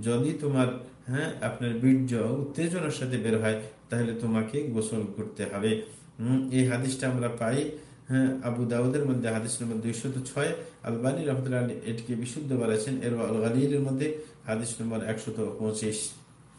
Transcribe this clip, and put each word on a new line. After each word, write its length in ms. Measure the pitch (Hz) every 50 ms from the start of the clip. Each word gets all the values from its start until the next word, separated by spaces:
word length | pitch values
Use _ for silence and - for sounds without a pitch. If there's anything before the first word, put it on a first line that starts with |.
| 110
যদি 340 | 117 120 120 139 156 - -
তোমার, 260 | 147 143 135 131 127 123 - - - - - - -
হ্যাঁ, 260 | 123 127 147 160 160 - -
আপনার 320 | 107 104 - - 123 117 113
বীর্য 400 | 113 123 131 131 131 127 120 120
উত্তেজনার 760 | 110 110 117 131 143 139 - - 160 170 170 180 180 156 143
সাথে 260 | - - 131 127 127
বের 240 | 110 104 113 110 107
হয় 200 | 110 110 110 107 - - - - - -
তাহলে 240 | 117 120 117 113 113 113
তোমাকে 420 | 120 110 110 110 110 110 139 147 151
গোসল 400 | 135 113 110 107 - 117 110 101 98 -
করতে 280 | - 95 - - - 98
হবে। 360 | - 101 98 107 110 110 110 - - - - - - - -
উম, 300 | 113 123 131 131 131 -
এই 160 | 127 131 127
হাদিসটা 420 | 127 120 123 135 131 - - 135 127
আমরা 200 | 127 120 120 117 113 -
পাই, 320 | 113 117 131 147 - - - - - - - - -
হ্যাঁ, 300 | - 131 131 131 131 - - -
আবু 220 | 123 120 120 120
দাউদের 400 | 113 120 120 123 127 139 147 139
মধ্যে 240 | 131 123 117 113 113
হাদিস 320 | 110 110 113 - - -
নম্বর 160 | 120 117 113
দুইশত 580 | 110 110 117 107 - - 135 123 127 127 - -
ছয়, 180 | 143 147 165 170 - - - - - -
আলবানী 420 | - 117 117 123 131 151 175 156
রহমতুল্লাহ 380 | 143 127 127 123 127 127 123 123
আলাইহি 280 | 120 - - - 113
এটিকে 240 | 113 - - 123 120
বিশুদ্ধ 380 | 110 123 - - 156 143 135 131
বলেছেন 480 | 120 113 110 107 107 - 135 127 -
এরওয়াউল 400 | 113 120 117 113 107 104 110 110
গালিলের 380 | 110 117 120 131 143 143 147 139
মধ্যে 380 | 135 135 131 131 151 156 - - - - - - -
হাদিস 360 | 113 110 113 120 - - -
নম্বর 220 | 113 113 110 107 98
একশত 520 | 110 107 - - 113 104 110 104 98 - -
পঁচিশ। 500 | 110 107 107 - 110 107 - - - - - - - - - - - - -